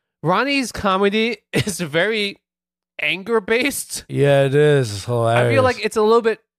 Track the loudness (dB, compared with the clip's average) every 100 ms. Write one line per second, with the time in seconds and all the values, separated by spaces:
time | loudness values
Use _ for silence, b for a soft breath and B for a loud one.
0 | _ _ -2 -2 0 -2 -4 -4 -2 0
1 | 0 0 -2 -4 _ -4 -4 -4 -4 -2
2 | 0 -2 -4 -8 _ _ _ _ _ -8
3 | -6 -4 -2 -2 0 0 -2 -4 -10 -14
4 | -8 0 2 4 4 4 4 4 0 -6
5 | -4 -2 2 2 2 2 2 0 -4 0
6 | 2 2 2 -4 _